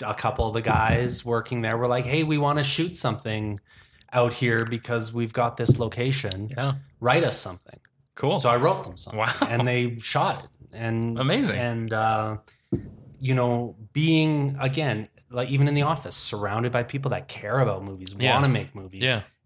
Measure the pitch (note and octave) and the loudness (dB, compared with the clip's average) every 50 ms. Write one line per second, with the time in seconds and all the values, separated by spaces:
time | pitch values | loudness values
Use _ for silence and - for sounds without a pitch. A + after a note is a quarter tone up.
0 | - G#2+ G#2+ - - A#2 A2+ - A#2 A2 G#2+ A#2 A2+ A#2 A2 A2 A2 A2 A2+ A#2 | -6 -6 -6 -2 -2 -2 0 0 -2 0 0 -2 0 2 2 2 4 4 4 2
1 | B2 B2 A#2+ - - A#2+ A#2 A#2 A2 - B2+ A#2+ A2+ A2 A2+ A#2 B2 B2 A#2+ B2+ | 2 0 -2 -4 -2 -2 -2 -2 -2 -2 -4 -2 -2 0 0 0 0 0 0 0
2 | C3+ B2 C3+ D#3+ D#3+ D3+ D#3 D3 D3 C#3+ D3 D3+ C#3+ C3+ - - E3 F3+ F3 - | 0 0 0 0 2 2 2 2 2 2 2 2 0 0 0 0 -2 -2 -2 -2
3 | - B2+ G#2+ - - A2+ G#2+ G#2+ G#2+ G#2+ G#2 G#2 _ _ - - - _ _ - | -2 -2 -2 -2 -4 -4 -4 -2 -2 -4 -6 -6 _ _ -20 -20 -20 _ _ -20
4 | - - - B2 B2 A#2+ A#2 - B2+ A#2+ A#2 A2+ A#2 A2+ A#2+ A#2 - - A#2+ A#2 | -12 -2 2 2 4 2 2 0 0 2 2 2 0 0 -4 -6 -4 -2 -4 -2
5 | A2 A2 A2+ A#2+ A#2 A2 - - A#2+ A#2+ A#2+ - A#2+ A2+ - - A#2+ A2 - - | -2 -4 -4 -4 -4 -4 -2 0 0 0 0 -2 0 2 2 2 0 -4 -2 -2
6 | B2 C3 C3+ C3+ - - - G2 G#2 A2 C3 - - C#3 C3+ C#3 - - - - | -2 0 0 -2 -2 -4 -6 -6 -6 -8 -6 -4 -4 -4 -4 -4 -6 -14 -12 -2
7 | - A#2+ C3 E3 E3+ B2+ - - - G#2 F2+ F#2 _ - - - _ _ _ _ | 2 4 4 4 4 2 0 0 -2 -2 -4 -12 _ -20 -20 -20 _ _ _ _
8 | _ _ - - - C#3 F3+ F#3 C3 B2 A#2+ B2 B2+ E3 - - - - F2+ - | _ _ -10 -2 0 0 0 2 4 4 4 6 4 4 2 2 -2 -8 -8 -8
9 | - - A2+ G#2+ A2 A#2 B2+ - - - A#2 A#2+ A#2+ B2 B2 B2 B2 A#2+ A#2 A#2 | -8 -6 -2 -2 0 0 0 0 0 0 2 2 2 2 2 2 0 0 -4 -6
10 | A2 - - D3 D#3+ F#3+ C#3+ - - - _ - - - - A2 A#2 A2+ A2+ A2+ | -6 -2 0 2 2 2 0 -4 -8 -18 _ -20 -20 -18 -12 -6 -4 -2 -2 0
11 | A2+ A#2 A#2 A#2 C3 C3+ F3+ B3+ C#4+ F#3 G#2 B2 B2 A#2+ A#2 A#2 A2+ A2+ A2 A2 | 0 -2 -2 0 0 2 2 2 2 2 0 0 0 -2 -2 -2 -4 -2 0 2
12 | A2 A2 A2 G#2+ A2 A2 A2 G#2 - _ - _ _ - - - - - - - | 2 2 2 2 0 -2 -4 -8 -10 _ -20 _ _ -6 -6 -6 -6 -6 -16 -18
13 | - - - - C3+ B2+ C3 B2+ B2 B2 A#2+ A#2+ A#2+ A2+ - - A2 G#2+ - D3 | -20 -20 -14 -6 -2 0 2 4 4 2 2 0 -2 -4 -8 -14 -16 -8 -2 0
14 | D#3 E3 D#3+ D#3 D#3 D#3 D3+ D3 C#3 C#3 C3+ C3+ - C3+ C3+ D#3+ D#3 C#3 A2 G#2+ | 2 4 6 6 6 4 2 2 0 0 -2 0 -2 -2 0 0 0 0 -2 -2
15 | A2 - _ - _ - B2 B2 B2+ B2+ C#3 C3+ C#3+ D3 C#3+ D3 C#3+ D3 D#3+ D#3 | -4 -8 _ -20 _ -10 -4 -4 -2 0 2 4 4 4 4 4 2 2 0 -2
16 | - - - - - - - G#2 G#2 G2 G2+ A2 A#2 B2+ B2 B2 A#2+ - - C#3 | -4 -6 -4 -4 -4 -4 -4 -2 -2 -2 0 0 0 0 0 0 -2 0 -4 -4
17 | C3+ C3+ A2 F2+ - - - - - G#2 A2+ C3+ C3 A2 G2 F#2+ F#2+ G2 G2 F#2 | -2 -2 -2 -2 -4 -8 -12 -10 -6 -2 2 2 2 2 0 -2 -6 -10 -12 -10
18 | F#2 F#2 G2+ G#2 B2 C3 B2 B2+ C#3+ C3+ B2 G#2+ G2 - - G2+ F#2+ F#2+ F#2 G2+ | -12 -12 -6 -2 2 2 4 4 4 4 2 2 0 -4 -10 -14 -14 -12 -8 -2
19 | A#2+ C3 B2+ G#2+ - - _ _ _ | 0 2 2 0 -2 -8 _ _ _